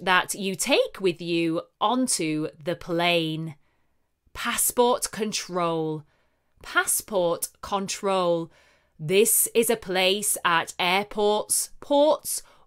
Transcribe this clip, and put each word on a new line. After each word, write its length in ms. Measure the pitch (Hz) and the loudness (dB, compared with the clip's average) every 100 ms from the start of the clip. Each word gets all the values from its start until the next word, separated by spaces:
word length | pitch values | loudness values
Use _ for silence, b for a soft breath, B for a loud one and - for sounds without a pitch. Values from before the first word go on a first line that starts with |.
that 320 | 185 180 - - | 2 2 2 -4
you 200 | 196 185 | -4 -4
take 440 | 220 320 508 - | 0 2 2 0
with 220 | 190 165 | -2 -2
you 400 | 170 170 165 160 - - | -2 0 0 -2 -6 -2
onto 720 | 208 247 254 - 160 151 151 - | 0 2 0 0 -2 -2 -4 -8
the 120 | 156 170 | -8 -6
plane. 800 | - 170 175 175 160 160 160 147 _ _ _ _ _ _ _ | -4 0 2 2 0 -4 -8 -12 _ _ _ _ _ _ _
Passport 800 | - 240 226 - - 240 247 - | -8 -6 -2 -2 2 2 2 -4
control. 920 | - 214 - - 180 170 165 156 151 - _ _ _ _ _ | -6 -6 -6 -6 -2 -2 -2 -4 -6 -10 _ _ _ _ _
Passport 880 | - 339 370 - - 208 170 170 - - | -4 -2 0 -2 -2 0 0 -2 -6 -10
control. 920 | - 202 190 - 196 190 180 170 165 b b b b b | -6 -4 -4 -4 -2 0 2 0 -2 b b b b b
This 480 | 156 185 226 - - | 0 4 4 4 2
is 160 | 226 233 | 2 2
a 60 | 226 | 0
place 600 | - 185 185 202 208 - | -2 2 2 2 -2 0
at 300 | 180 165 - - | 2 2 0 -2
airports, 880 | 180 190 208 - 208 208 - - - - | 0 0 0 0 2 2 0 -4 -4 -8
ports, 600 | - 285 294 - - - b b | 0 4 4 2 -2 -8 b b